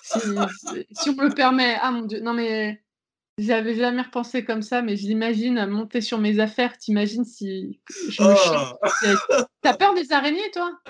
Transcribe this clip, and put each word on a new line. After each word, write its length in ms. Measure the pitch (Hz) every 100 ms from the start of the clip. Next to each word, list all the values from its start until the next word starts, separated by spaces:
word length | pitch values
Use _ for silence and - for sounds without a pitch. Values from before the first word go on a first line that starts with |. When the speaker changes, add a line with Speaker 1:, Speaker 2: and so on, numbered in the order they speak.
Speaker 1:
si, 160 | - 226
si, 680 | 214 202 196 - - - -
si 180 | 214 294
on 60 | 269
me 120 | 285
le 60 |
permet. 420 | - 254 262 247 226
Ah, 80 | 254
mon 100 | 240
Dieu, 160 | 220 220
non, 140 | 226
mais 480 | 233 226 220 214 214 _ _ _ _ _ -
j'avais 360 | 208 226 220 226
jamais 260 | 247 247
repensé 420 | 247 247 240 254 240
comme 160 | 220
ça, 200 | 214 247
mais 120 | 233 202
je 120 | 202
l'imagine 580 | 220 226 214 240 240 202
monter 340 | 208 214 240
sur 180 | 220 220
mes 200 | 214 214
affaires. 380 | 220 214 247 -
T'imagines 480 | - 208 208 226 247
si 560 | - 196 190 190 - - - 320
je 140 | -
me 60 | 202
Speaker 2:
Oh. 60 | 202
Speaker 1:
chante ? 840 | 180 147 131 - 202 - 202 214 - 269 240 _
T'as 120 | 285
peur 200 | - 392 359
des 160 | 277
araignées, 380 | 294 285 330 427
toi ? 180 | 359 349 -